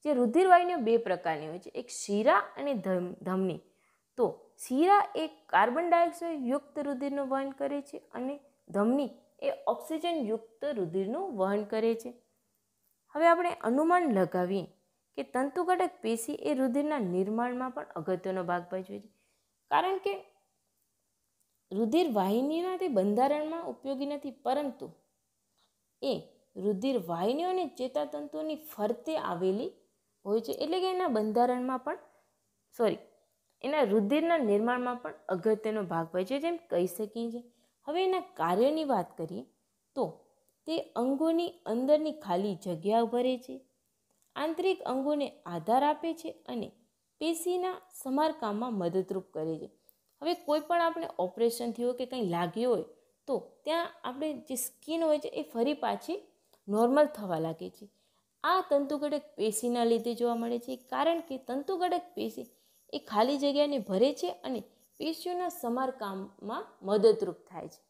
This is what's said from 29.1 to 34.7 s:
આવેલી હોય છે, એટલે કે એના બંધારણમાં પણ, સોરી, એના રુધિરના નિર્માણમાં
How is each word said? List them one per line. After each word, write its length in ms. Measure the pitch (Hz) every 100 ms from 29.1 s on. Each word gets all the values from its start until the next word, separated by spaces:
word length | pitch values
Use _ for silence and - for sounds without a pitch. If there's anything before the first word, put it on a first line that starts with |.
| 311
આવેલી 540 | - 170 185 196 311 - _ _ _ _ -
હોય 160 | 214
છે, 100 | 226
એટલે 280 | - 302 370
કે 120 | 370
એના 160 | 370 370
બંધારણમાં 720 | 220 214 214 247 247 254 262
પણ, 180 | 269 - - _ _ _ _ _ _ -
સોરી, 200 | 226 - - _ _ _ _ _
એના 200 | 254 302
રુધિરના 560 | 240 208 202 294 330 330
નિર્માણમાં 580 | 240 202 233